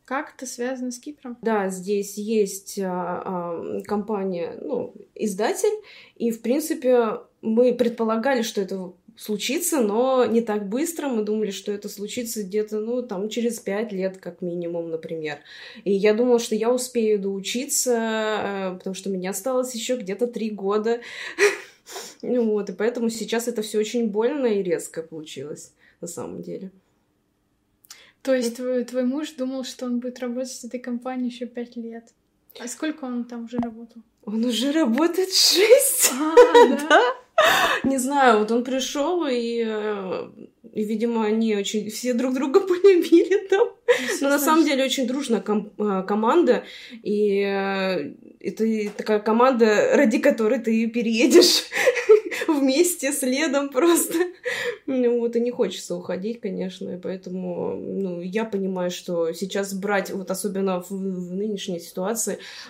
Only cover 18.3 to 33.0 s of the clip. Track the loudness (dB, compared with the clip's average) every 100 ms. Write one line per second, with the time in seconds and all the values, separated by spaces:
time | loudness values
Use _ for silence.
18.3 | -2 -2 -4 -4 -6 -8 -8 -6 -4 -4
19.3 | -4 -2 -2 -2 -4 -4 -4 -4 -4 -4
20.3 | -2 -6 -4 -2 0 0 -4 -6 -14 -8
21.3 | 2 2 2 -12 _ -18 -16 -16 -10 -2
22.3 | 0 2 0 -2 -2 -2 0 -2 -2 -4
23.3 | -2 -2 -4 -2 -2 0 0 0 0 0
24.3 | 0 0 0 0 -2 -4 -12 -10 -12 -12
25.3 | -12 -12 -14 -16 _ _ -14 -12 -10 -10
26.3 | -10 -10 -10 -12 _ _ _ _ _ _
27.3 | _ _ _ _ _ -20 -20 -20 _ 0
28.3 | 0 0 -4 -2 -2 -2 -2 -2 -2 -6
29.3 | -6 -6 -6 -8 -8 -4 -4 -6 -8 -8
30.3 | -6 -8 -10 -12 -10 -8 -8 -6 -4 -6
31.3 | -6 -10 -10 -12 -12 -12 -14 -20 _ _
32.3 | _ _ -14 -12 -8 -6 -6